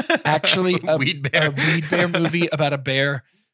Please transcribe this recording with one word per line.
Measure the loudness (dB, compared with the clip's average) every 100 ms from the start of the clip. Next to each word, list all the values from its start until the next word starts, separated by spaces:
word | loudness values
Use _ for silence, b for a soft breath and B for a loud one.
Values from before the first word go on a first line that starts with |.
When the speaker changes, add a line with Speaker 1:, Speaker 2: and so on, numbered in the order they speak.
| -2
Speaker 1:
<laughs> | 0
Speaker 2:
actually, | 2 0 2 2 2 0
a | 0 0
Speaker 1:
Weed | 0 -2 -2
Bear. | 0 0
Speaker 2:
a |
Weed | 0 0 0 0
Bear | 0 2
movie | 0 0 0 -2
Speaker 1:
<laughs> |
Speaker 2:
about | 0 -2
a | -2
bear | -2 0 0 -2 _ _ _